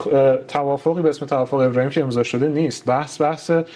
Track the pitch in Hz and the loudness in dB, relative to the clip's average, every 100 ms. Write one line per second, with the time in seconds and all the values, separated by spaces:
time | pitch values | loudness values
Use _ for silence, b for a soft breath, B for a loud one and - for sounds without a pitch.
0 | - 143 135 131 131 147 139 139 160 175 | 0 4 4 2 -2 -4 -2 -2 -2 0
1 | 160 143 139 139 123 139 127 123 135 151 | 0 -2 -2 -2 0 0 2 2 0 0
2 | 135 120 117 123 147 147 160 - - 131 | 0 0 -2 0 0 0 -2 -2 -2 -2
3 | 147 - 151 156 - 165 165 | -2 -2 -2 -2 0 0 0